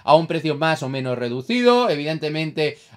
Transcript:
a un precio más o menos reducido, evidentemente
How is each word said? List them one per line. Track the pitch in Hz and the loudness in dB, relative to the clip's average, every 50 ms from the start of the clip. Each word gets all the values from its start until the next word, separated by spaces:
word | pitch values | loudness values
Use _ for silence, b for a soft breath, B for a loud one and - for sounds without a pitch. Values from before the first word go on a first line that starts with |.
| B | B
a | - 147 | 4 4
un | 160 165 | 4 4
precio | 156 170 165 - 156 139 | 2 -2 -2 -2 -2 -2
más | 139 160 160 156 - 143 | 0 0 0 0 0 -2
o | 131 | -4
menos | 135 135 127 127 123 120 | -6 -4 -4 -4 -4 -4
reducido, | 120 120 120 127 127 - 240 247 247 240 240 247 247 214 | -4 -4 -4 -6 -4 -2 -2 2 4 4 4 4 2 2
evidentemente | 156 147 147 151 160 156 156 151 151 156 160 156 - 160 151 151 147 B B B B | 0 -2 -2 -4 -4 -4 -4 -4 -4 -4 -4 -4 -2 -2 -2 -2 -2 B B B B